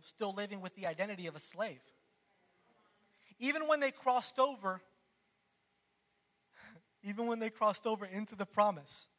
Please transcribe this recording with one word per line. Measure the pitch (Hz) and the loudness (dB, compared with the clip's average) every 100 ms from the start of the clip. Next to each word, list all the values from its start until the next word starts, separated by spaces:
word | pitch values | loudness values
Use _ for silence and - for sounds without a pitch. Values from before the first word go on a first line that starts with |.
still | - - 202 | -16 -4 -4
living | 196 202 196 | -2 -6 -6
with | 185 | -10
the | - 180 | -6 -4
identity | 160 208 185 170 | -2 -4 -4 -8
of | |
a | 147 | -8
slave. | - 175 214 127 - _ _ _ _ _ _ _ _ _ _ _ _ _ - - | -8 -4 -6 -6 -20 _ _ _ _ _ _ _ _ _ _ _ _ _ -20 -2
Even | 254 311 311 | 0 2 2
when | 302 | 4
they | 269 | 2
crossed | - 254 247 - - | 2 2 2 2 2
over, | 277 240 196 185 - _ _ _ _ _ _ _ _ _ _ _ _ _ _ _ _ | 2 2 -4 -4 -8 _ _ _ _ _ _ _ _ _ _ _ _ _ _ _ _
<laughs> | - - 165 _ _ | -20 -20 -20 _ _
even | 202 202 233 | -8 -2 -2
when | 226 | 0
they | 220 | -2
crossed | 220 214 - 226 | 4 4 4 0
over | 214 | 0
into | 196 196 214 | -2 -6 -6
the | 202 | -6
promise, | 196 - 208 160 139 - - | 0 4 4 2 -6 -10 -10